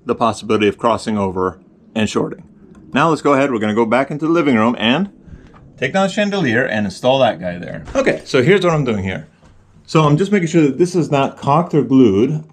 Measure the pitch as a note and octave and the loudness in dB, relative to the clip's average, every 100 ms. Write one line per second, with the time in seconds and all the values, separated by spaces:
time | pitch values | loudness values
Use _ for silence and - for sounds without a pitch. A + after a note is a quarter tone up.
0 | - A#2 A#2 G2+ G#2 G#2+ G#2 - A#2+ G#2 | -6 -2 -2 -2 -2 0 0 0 -2 -2
1 | - G#2+ G2 F#2 F#2 F2+ _ _ _ A2 | -2 -2 -2 -2 -4 -6 _ _ _ -4
2 | G#2 A2+ - - - - - - - B2+ | -2 -2 -4 -8 -20 -20 -20 -20 -6 0
3 | D#3+ D3+ D3 C3+ C#3 A2+ G#2+ G#2+ A2 B2 | 0 0 0 2 0 -2 -2 0 0 0
4 | C#3+ D3+ D#3+ E3+ D3 A2+ A2+ A#2+ A2 D3 | -2 -4 -2 0 2 2 2 0 0 0
5 | G3+ - - - - - - - C#3+ F#3+ | -2 -8 -20 -20 -20 -20 -20 -8 -4 -2
6 | G3 G#3 G3+ G3 D#3 D#3 - G#2+ G2+ - | -2 -2 -2 0 0 0 0 -2 -4 -2
7 | B2 C3+ A#2+ E2+ F2+ F2 - G#1 - C4+ | 0 2 2 0 -8 -10 -12 -14 -6 -2
8 | A#3+ - - C3+ B2+ G3+ F3 D#3 B2+ G#2 | 0 -2 -2 2 4 4 2 0 0 -2
9 | G2 F2+ - _ - - _ - - D#3+ | -4 -6 -12 _ -20 -20 _ -20 -2 2
10 | D3+ D3+ G3 G#3 D#3+ E3+ C#3+ C3 F3+ F#3 | 4 2 2 0 2 2 2 2 0 0
11 | D3 C#3+ C3+ - C#3 D3+ F3 D3+ A#2 C3 | 0 0 -2 -4 0 0 2 0 2 4
12 | A#2 F#2+ C3+ D3+ - | 6 4 2 -2 -6